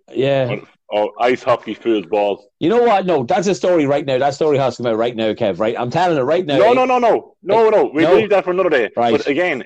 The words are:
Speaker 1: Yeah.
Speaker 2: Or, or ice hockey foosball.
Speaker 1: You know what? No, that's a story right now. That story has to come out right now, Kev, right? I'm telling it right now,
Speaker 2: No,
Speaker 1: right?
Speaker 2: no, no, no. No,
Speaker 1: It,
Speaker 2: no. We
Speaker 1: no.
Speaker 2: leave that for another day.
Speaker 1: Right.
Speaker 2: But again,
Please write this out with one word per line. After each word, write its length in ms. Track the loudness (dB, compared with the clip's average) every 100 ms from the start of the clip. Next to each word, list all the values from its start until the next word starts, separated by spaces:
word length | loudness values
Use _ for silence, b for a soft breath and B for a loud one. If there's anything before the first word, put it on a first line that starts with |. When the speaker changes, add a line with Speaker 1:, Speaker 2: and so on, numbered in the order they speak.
| _
Speaker 1:
Yeah. 440 | -4 -2 0 -2 -6 -12 _ -6
Speaker 2:
Or, 200 | -2 -2
or 120 | 0
ice 200 | 0 0
hockey 320 | 0 -2 -2
foosball. 720 | -6 -2 -2 0 -2 0 -2 -10 -6
Speaker 1:
You 100 | -2
know 120 | 2
what? 220 | 2 2
No, 200 | 0 -2
that's 220 | 0 -2 -2
a 80 |
story 320 | -2 0 2 2
right 200 | -2 -2
now. 120 | -2
That 160 | 0
story 220 | 0 0 0
has 180 | 0 -4
to 60 |
come 100 | -4
out 60 | -2
right 160 | -2
now, 180 | -2 -4
Kev, 240 | -2 -2 -2
right? 180 | -4 -4
I'm 120 | -4
telling 260 | -2 0 0
it 40 |
right 240 | 0 -2 0
now, 100 | 2
Speaker 2:
No, 100 | 4
Speaker 1:
right? 80 |
Speaker 2:
no, 100 | 4 2
no, 120 | 2
no. 380 | 2 0 -4 _
No, 260 | -2 2 4
Speaker 1:
It, 20 |
Speaker 2:
no. 180 | 4 2
We 100 | 2
Speaker 1:
no. 120 | 4
Speaker 2:
leave 160 | 4 4
that 140 | 0
for 80 | 0
another 180 | 0 0
day. 200 | 0 0 -2
Speaker 1:
Right. 160 | -2
Speaker 2:
But 140 | 0 -2
again, 380 | -2 -2 -4